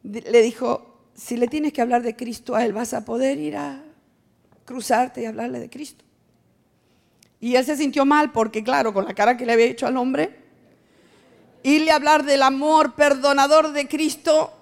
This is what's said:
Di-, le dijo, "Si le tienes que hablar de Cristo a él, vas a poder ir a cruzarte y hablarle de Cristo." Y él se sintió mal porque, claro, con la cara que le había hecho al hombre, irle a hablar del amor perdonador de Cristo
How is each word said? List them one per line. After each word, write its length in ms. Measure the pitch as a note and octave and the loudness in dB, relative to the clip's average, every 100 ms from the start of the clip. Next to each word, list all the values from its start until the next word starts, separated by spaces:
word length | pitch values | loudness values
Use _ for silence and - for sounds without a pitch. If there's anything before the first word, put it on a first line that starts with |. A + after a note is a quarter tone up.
Di-, 200 | G#3+ G#3 | -14 -14
le 200 | - A#3 | 2 4
dijo, 680 | A3+ - A#3+ - - _ _ | 4 0 -6 -6 -8 _ _
"Si 220 | - - A#3+ | -20 -10 -4
le 100 | A#3+ | -2
tienes 260 | D4+ D4+ | -2 -4
que 100 | C#4+ | -2
hablar 200 | A#3+ A#3+ | 0 0
de 140 | A#3+ A3 | -2 -8
Cristo 400 | A#3+ A3 - A#3+ | -12 -12 -4 -2
a 80 | |
él, 80 | A#3 | -2
vas 220 | G3+ A#3+ | -4 -6
a 100 | A3 | -8
poder 340 | G#3+ A#3 C4+ C#4 | -6 -2 -2 -2
ir 180 | - - | -6 -8
a 280 | C#3+ C4+ D4+ _ _ _ _ _ _ _ | -10 -14 -20 _ _ _ _ _ _ _
cruzarte 580 | - B3+ - A#3 B3+ B3+ | -16 -12 -2 -2 -2 -6
y 40 | A#3 | -10
hablarle 340 | A3 A#3+ B3 | -8 -10 -10
de 100 | - | -12
Cristo." 340 | B3+ D4 _ _ _ _ _ _ _ _ _ _ _ _ _ _ _ | -16 -18 _ _ _ _ _ _ _ _ _ _ _ _ _ _ _
Y 160 | A#3 B3 | 0 0
él 80 | |
se 120 | C4 D4 | 0 -2
sintió 280 | C#4+ C#4+ | -2 2
mal 280 | C#4 D4 D4+ | 4 4 2
porque, 300 | A3+ A3 A3 | 0 -2 -2
claro, 300 | G#3+ A#3+ A3+ | -2 0 0
con 140 | G3 G3 | -2 -4
la 80 | |
cara 220 | G3 G#3 B3 | 2 2 2
que 100 | A#3+ | 2
le 80 | |
había 100 | A#3 A#3 | 4 2
hecho 200 | A#3+ B3+ | 0 -4
al 100 | C4 | -2
hombre, 420 | B3 C#4 F4+ - _ _ _ _ _ _ _ _ _ _ _ _ | -2 -2 -4 -6 _ _ _ _ _ _ _ _ _ _ _ _
irle 280 | C4 D4+ D#4+ | 2 2 4
a 60 | D4+ | 2
hablar 280 | D4 D4+ | 4 2
del 180 | C#4+ C#4 | 2 2
amor 520 | C4+ C4+ D4+ D#4 D4+ | 2 2 2 4 2
perdonador 800 | - D4 C#4 C#4 C#4 C#4 D#4 D#4 | 2 2 2 2 2 4 4 4
de 160 | D4 C#4+ | -4 -6
Cristo 640 | D4+ D4+ - E4 D#4 - - | -4 -4 -2 0 0 0 -10